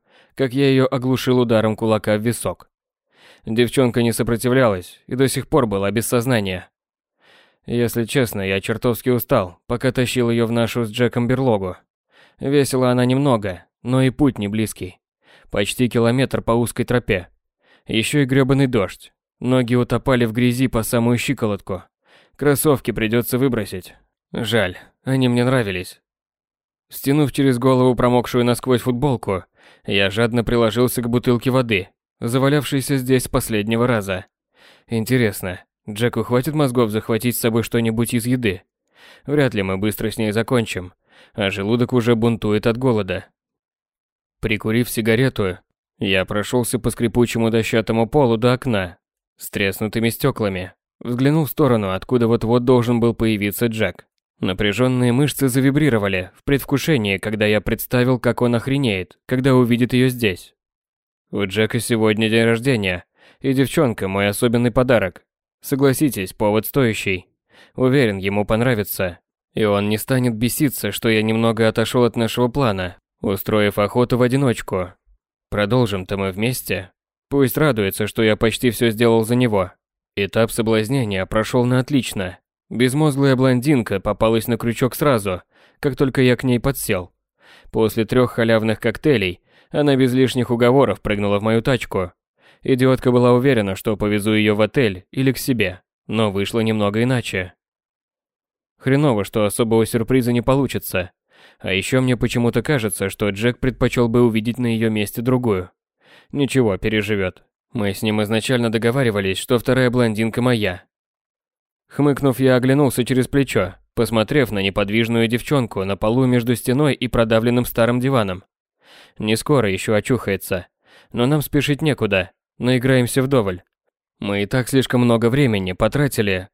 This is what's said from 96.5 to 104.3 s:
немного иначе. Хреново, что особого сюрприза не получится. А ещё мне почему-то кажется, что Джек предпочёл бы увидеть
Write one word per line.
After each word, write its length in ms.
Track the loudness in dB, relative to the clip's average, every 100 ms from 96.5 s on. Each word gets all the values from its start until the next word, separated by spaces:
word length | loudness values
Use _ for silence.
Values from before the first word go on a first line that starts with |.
| 0
немного 420 | 0 0 0 0
иначе. 520 | 0 0 -2 -6 -8 _ _ _ _ _ _ _ _ _ _ _ _ _
Хреново, 480 | 0 2 2 0
что 220 | -2 -2 0
особого 400 | 0 2 2 2
сюрприза 460 | -2 0 0 2
не 100 | 0
получится. 720 | 0 0 0 -4 -6 -6 -6 _ _ _ -20 _
А 140 | -4
ещё 280 | -2 0 0
мне 160 | 0 0
почему-то 460 | 0 0 0 0
кажется, 460 | 0 0 -2 -4 -6
что 200 | -2 -4
Джек 280 | -2 -2 -2
предпочёл 500 | -4 -2 -2 0 2
бы 140 | 4
увидеть 360 | 4